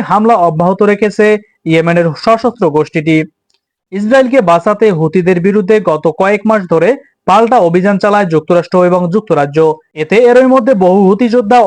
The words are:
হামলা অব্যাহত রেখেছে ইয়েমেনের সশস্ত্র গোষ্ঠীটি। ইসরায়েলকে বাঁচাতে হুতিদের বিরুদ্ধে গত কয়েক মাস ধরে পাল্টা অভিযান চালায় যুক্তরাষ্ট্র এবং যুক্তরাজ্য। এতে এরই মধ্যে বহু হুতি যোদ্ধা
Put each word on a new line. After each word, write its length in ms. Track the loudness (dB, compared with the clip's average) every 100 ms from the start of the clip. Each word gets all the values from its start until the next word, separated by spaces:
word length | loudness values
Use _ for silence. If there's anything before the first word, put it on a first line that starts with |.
হামলা 340 | 0 0 2 2 0
অব্যাহত 320 | 0 -2 0
রেখেছে 460 | 0 0 -2 0 0 0 -6 _ -2
ইয়েমেনের 420 | 0 0 0 -2 -2
সশস্ত্র 400 | -2 0 -2 -2 -2
গোষ্ঠীটি। 480 | -2 -2 -4 -2 -2 -2 _ _ _ _ _ _
ইসরায়েলকে 480 | -8 0 0 2 0
বাঁচাতে 460 | 2 0 0 0 0
হুতিদের 460 | 0 -2 -2 0 0
বিরুদ্ধে 360 | 0 0 0 0 0
গত 160 | -2 -2 -2
কয়েক 240 | -2 -2 -2
মাস 180 | -2 -2
ধরে 180 | 0 0 -2 -8 _ 0
পাল্টা 320 | 2 2 2 2
অভিযান 280 | 0 0 0
চালায় 300 | 0 0 0
যুক্তরাষ্ট্র 460 | -2 0 -2 0 0 0
এবং 160 | 0 -2
যুক্তরাজ্য। 460 | -4 -2 -2 -2 0 0 -2 _
এতে 220 | -10 -2 2 4
এরই 200 | 4 2
মধ্যে 200 | 2 0 0
বহু 240 | 2 2 2
হুতি 220 | 0 0
যোদ্ধা 300 | -2 2 2